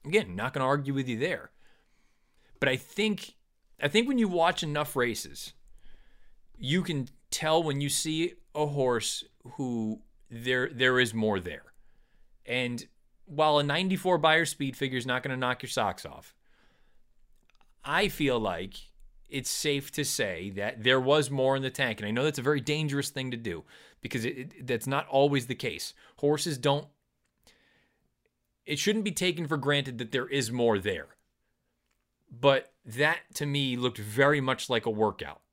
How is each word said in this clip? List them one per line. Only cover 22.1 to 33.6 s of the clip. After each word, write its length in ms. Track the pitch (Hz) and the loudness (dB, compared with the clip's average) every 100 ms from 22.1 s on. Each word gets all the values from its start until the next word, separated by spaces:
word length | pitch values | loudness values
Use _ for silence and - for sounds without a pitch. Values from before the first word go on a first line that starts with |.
know 120 | 117 | 0
that's 160 | 151 147 | 0 0
a 40 | |
very 160 | 127 147 | 0 0
dangerous 520 | 123 151 151 139 139 | 0 -2 0 -2 -4
thing 200 | 135 131 | -6 -6
to 60 | 120 | -6
do 260 | 113 82 - - - _ | -6 -8 -10 -20 -20 _
because 240 | - 120 | -6 -4
it, 120 | 117 131 | -4 -6
it, 300 | 135 - 127 | -12 -14 -4
that's 200 | 117 131 | -4 0
not 200 | 139 - | -2 2
always 380 | 135 143 139 | 4 4 4
the 100 | 120 | -2
case. 380 | 120 123 76 - - - - | -6 -6 -6 -12 -14 -20 -2
Horses 400 | 143 147 175 135 | 0 0 -2 0
don't, 300 | 143 143 143 _ _ _ _ _ _ _ _ _ _ _ _ _ _ _ _ _ | 2 0 -2 _ _ _ _ _ _ _ _ _ _ _ _ _ _ _ _ _
it 140 | - 147 | -6 0
shouldn't 260 | 202 214 | 2 2
be 60 | 202 | 0
taken 360 | 156 185 165 151 | 0 -2 0 -2
for 100 | 151 | 0
granted 420 | 131 143 135 120 | 2 0 0 -8
that 120 | 117 | -4
there 160 | 135 - | -2 0
is 240 | 139 113 | -2 0
more 280 | 123 117 104 | 2 4 4
there. 360 | 98 87 71 _ _ _ _ _ _ _ _ _ _ _ _ | 0 -4 -8 _ _ _ _ _ _ _ _ _ _ _ _
But 420 | 120 139 135 - _ | 2 4 4 0 _
that, 340 | 127 113 147 170 - | -12 0 2 2 -6
to 100 | - | -6
me, 300 | 147 143 | -2 0